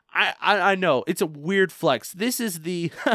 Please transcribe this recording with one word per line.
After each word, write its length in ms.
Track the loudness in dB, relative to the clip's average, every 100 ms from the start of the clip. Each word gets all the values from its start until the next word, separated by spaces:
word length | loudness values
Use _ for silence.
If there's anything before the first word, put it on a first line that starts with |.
| _
I, 220 | 0 0 0
I, 200 | 0 2 2
I 20 |
know. 300 | 2 2 2 0
It's 160 | -2
a 40 | -4
weird 460 | -4 -2 2 0
flex. 400 | 0 0 0 -4
This 260 | -6 -4 -2
is 220 | -4 -6
the, 320 | -6 -4 -6 -4 -2